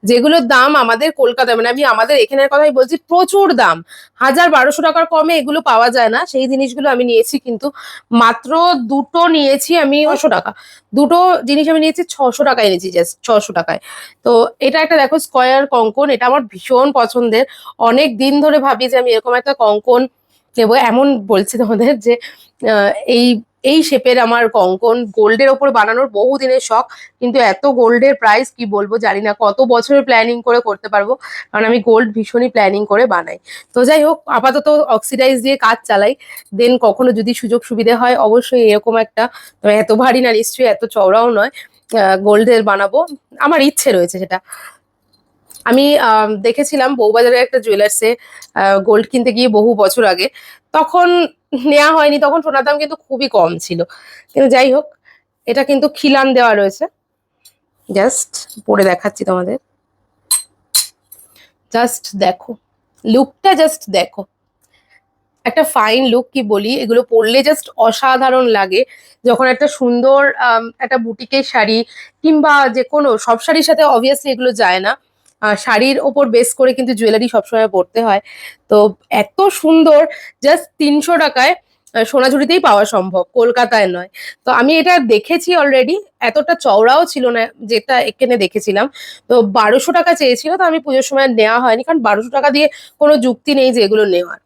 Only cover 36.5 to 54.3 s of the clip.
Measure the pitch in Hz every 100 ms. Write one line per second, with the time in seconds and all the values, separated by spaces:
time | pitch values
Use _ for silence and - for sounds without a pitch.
36.5 | 196 240 254 226 196 254 220 220 240 233
37.5 | 240 - 226 226 233 247 247 214 233 247
38.5 | 254 226 208 220 226 220 - 240 - -
39.5 | _ 208 208 214 220 254 254 254 220 226
40.5 | - 254 196 226 226 190 208 240 220 226
41.5 | - - _ _ 226 190 190 202 208 226
42.5 | 233 214 196 202 240 349 294 _ - 285
43.5 | 330 277 - - 190 175 185 185 185 _
44.5 | - - _ _ _ _ _ _ _ _
45.5 | - - 247 285 294 240 220 214 214 233
46.5 | 226 285 294 262 269 214 220 240 247 247
47.5 | 262 220 202 208 - 220 240 - - -
48.5 | - 196 196 196 214 226 254 240 220 247
49.5 | 214 220 214 196 - 214 180 208 - -
50.5 | - _ 311 - 359 349 349 330 _ _
51.5 | 269 262 294 294 320 294 285 294 320 311
52.5 | 269 269 294 302 311 _ 262 269 208 170
53.5 | 170 - 175 170 - - - _